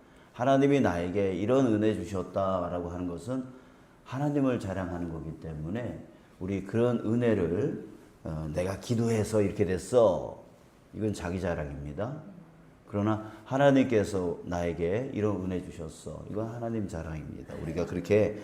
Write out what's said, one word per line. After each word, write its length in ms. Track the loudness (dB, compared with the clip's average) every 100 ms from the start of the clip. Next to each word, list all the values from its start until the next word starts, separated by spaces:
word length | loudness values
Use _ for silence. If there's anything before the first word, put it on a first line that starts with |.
| -20 -20 -16
하나님이 460 | -2 4 6 6 6
나에게 540 | 4 2 0 0 0
이런 340 | 0 2 4 4
은혜 260 | 4 2
주셨다라고 960 | 0 -2 -4 -2 0 0 0 0 -4 -4
하는 180 | -4 -6
것은 360 | -6 -6 -6 -6 -12 -20 -20 -20 -20 -10
하나님을 540 | -2 0 2 2 2
자랑하는 520 | -2 -4 -4 -4 -6
거기 200 | -6 -8 -10
때문에 680 | -10 -8 -6 -4 -6 -8 -14 -20 -20 -10
우리 240 | -4 -4
그런 360 | -2 2 2 2
은혜를, 880 | 0 0 2 2 2 0 0 -4 -10 -18 -20 -14
어, 260 | -8 -6 -4
"내가 260 | -2 -2 -4
기도해서 640 | -2 0 2 2 2 2
이렇게 240 | 2 2 0
됐어." 800 | 0 2 6 6 4 -2 -10 -16 -20 -20 -20 -16
이건 200 | -4 -2
자기 280 | -2 -4 -2
자랑입니다. 840 | -2 -2 -4 -6 -8 -6 -6 -6 -12 -18 -20 -20 -20 -20 -6
그러나 400 | 0 2 0 -4 -14
하나님께서 960 | -4 4 6 6 6 4 2 0 -2 -4 -4
나에게 680 | -2 -2 0 0 0 -2
이런 300 | -2 0 0
은혜 180 | -2 -4
주셨어. 640 | -6 -10 -12 -12 -12 -12 -8
이건 160 | -6 -6
하나님 400 | -6 -4 -4 -4
자랑입니다. 640 | -6 -6 -8 -8 -12 -12 -10
우리가 240 | -6 -2 -2
그렇게 540 | -2 4 6 6 0